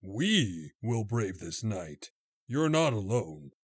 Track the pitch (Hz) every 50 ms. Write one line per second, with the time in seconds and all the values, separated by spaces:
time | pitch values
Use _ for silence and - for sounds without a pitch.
0 | - 98 98 110 156 208 220 202 139 104 87 82 78 73 _ _ - 113 120 117
1 | 110 101 117 117 110 95 92 92 87 85 82 - - 107 104 92 87 78 76 71
2 | - - _ _ _ _ _ _ _ _ 120 139 156 160 151 156 165 156 123 110
3 | 98 95 113 123 98 80 78 76 73 69 - _